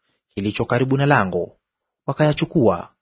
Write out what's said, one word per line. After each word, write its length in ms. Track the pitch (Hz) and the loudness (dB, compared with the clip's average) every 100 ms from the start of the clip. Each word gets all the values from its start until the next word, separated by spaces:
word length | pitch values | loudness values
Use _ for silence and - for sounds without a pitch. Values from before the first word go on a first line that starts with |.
| _ _ _ | _ _ _
kilicho 380 | - 101 - 117 | -6 -4 -4 -2
karibu 320 | 123 131 135 | 0 0 0
na 80 | 143 | 2
lango, 520 | 139 98 90 85 - _ _ _ _ - | 2 0 -4 -6 -10 _ _ _ _ -8
wakayachukua, 840 | 139 151 147 160 170 110 87 87 _ | 0 0 0 -2 2 2 2 -4 _